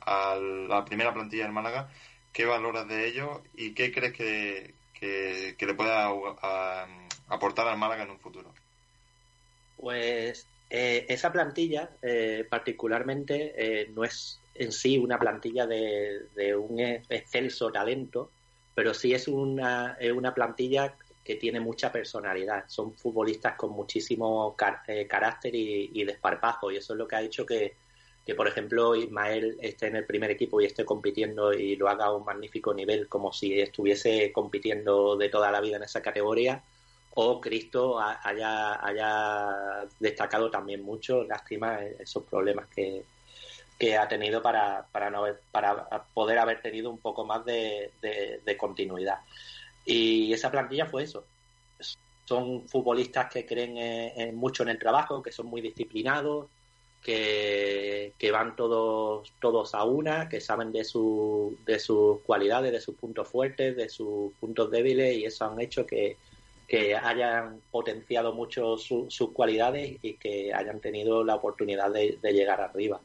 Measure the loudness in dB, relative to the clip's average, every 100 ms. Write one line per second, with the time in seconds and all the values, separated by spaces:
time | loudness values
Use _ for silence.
0 | -2 0 2 0 -2 -6 0 0 0 -2
1 | -2 -2 -6 -4 -4 -4 -4 -6 -8 -16
2 | -20 -20 _ -2 2 2 0 -4 -4 -4
3 | -4 -4 -8 -10 -14 -12 -10 -2 -2 0
4 | -4 -2 -4 -2 -2 -6 -10 -20 _ -10
5 | -6 -4 -4 -4 -8 -4 -4 0 2 2
6 | 2 0 -6 -6 -4 -2 -4 -6 -10 -16
7 | -14 -16 -8 -2 -2 0 0 2 0 -2
8 | -6 -10 -18 -18 -20 -20 _ _ _ _
9 | _ _ _ _ _ _ _ -12 -6 -2
10 | 0 -2 -4 -8 -16 _ _ -2 2 2
11 | 0 0 2 2 0 0 0 0 -4 -6
12 | 0 2 2 0 -2 -2 -2 -4 0 0
13 | 0 -4 -2 -2 -2 -4 -2 0 -2 -4
14 | -4 -4 -12 -16 _ -8 -6 0 4 4
15 | 4 2 2 0 -4 -2 0 0 0 0
16 | -2 -4 -10 -2 0 2 -2 -2 -2 -2
17 | -4 -6 -2 -2 -2 -2 -2 0 0 -2
18 | -4 -6 -8 _ _ _ _ 0 0 2
19 | 2 2 2 0 0 0 0 0 -2 -2
20 | 0 2 0 2 0 0 2 2 2 -4
21 | -20 -20 -8 -4 -2 -2 -4 -2 -2 -2
22 | -4 -6 -4 -2 -2 -4 -4 -6 -8 -4
23 | -2 0 0 0 -2 -2 -6 -6 -4 -4
24 | -2 0 2 2 0 0 0 0 -6 -6
25 | -2 0 0 -2 -4 -2 0 -2 -2 -4
26 | -4 -2 -2 0 0 0 -4 -4 -6 -6
27 | -4 -4 -4 -6 -2 0 -2 -4 _ _
28 | _ _ -6 0 2 0 0 4 4 4
29 | 0 -2 0 0 -2 -4 -8 -4 -4 -4
30 | -2 -2 0 0 2 4 4 2 -2 0
31 | 0 0 -2 2 2 2 2 2 2 4
32 | 2 0 -2 -8 -6 -4 -2 -2 0 0
33 | 0 -2 -2 -2 0 2 0 2 2 4
34 | 4 4 4 2 -2 -2 -2 0 4 6
35 | 6 4 2 4 4 2 0 -2 -4 -4
36 | -4 0 2 4 2 0 -8 _ _ _
37 | _ 2 4 2 0 -4 -2 0 2 2
38 | 0 -2 -4 -2 -2 0 0 -2 -2 0
39 | 2 2 2 0 -2 -4 -4 -6 -8 -2
40 | -2 0 -2 0 0 -2 -4 -8 -8 -10
41 | 0 0 0 -6 -6 -4 -2 -2 -6 -10
42 | -8 -8 -4 0 0 0 -4 -2 -2 -2
43 | -10 _ -20 -20 -20 -20 -20 0 4 4
44 | 2 0 0 2 4 4 2 0 -4 -2
45 | -2 0 0 -2 _ 2 2 2 -2 -8
46 | -4 0 4 4 4 2 -4 -6 -6 -6
47 | -6 -6 -4 -2 0 -2 0 -4 -6 _
48 | -6 -4 -4 -4 -2 -2 -2 -2 -4 -2
49 | -2 -4 -6 -20 -20 -18 -20 -12 0 4
50 | 6 4 4 2 2 0 0 -2 -2 -2
51 | -6 -8 -16 _ _ _ _ _ -14 -14
52 | _ _ -2 -2 0 -6 -2 0 2 2
53 | 2 0 -2 -4 -4 -4 -4 -4 -4 -4
54 | -6 -4 -6 -2 -2 0 -2 2 4 4
55 | 2 -4 -6 -10 -8 -6 -8 -6 -6 -2
56 | 0 0 0 -4 -6 _ _ _ _ _
57 | -2 0 2 2 2 2 2 0 -2 -4
58 | -6 0 2 2 0 0 2 2 2 2
59 | 0 -2 -6 _ 2 2 2 0 2 2
60 | 2 -2 -2 -6 -2 -2 0 -2 -2 0
61 | 2 2 2 0 -2 -4 -2 -2 4 6
62 | 8 6 2 2 4 4 2 -2 -4 -10
63 | -8 -6 -4 0 0 0 -2 0 -6 -4
64 | -4 -2 -4 -6 -6 0 2 4 4 4
65 | 4 2 -2 -2 -4 -4 -4 -2 -2 0
66 | 0 -2 -18 -20 -20 -20 0 2 4 2
67 | 0 2 2 2 -2 -12 _ -4 -2 -6
68 | -2 0 0 -2 -4 0 0 0 0 -2
69 | -2 -2 -2 4 4 6 4 2 -4 -8
70 | -10 -8 -6 -4 -2 -2 -4 -6 -6 -2
71 | 2 4 4 2 0 -2 -2 2 2 2
72 | 2 2 4 6 6 4 0 -2 -2 -2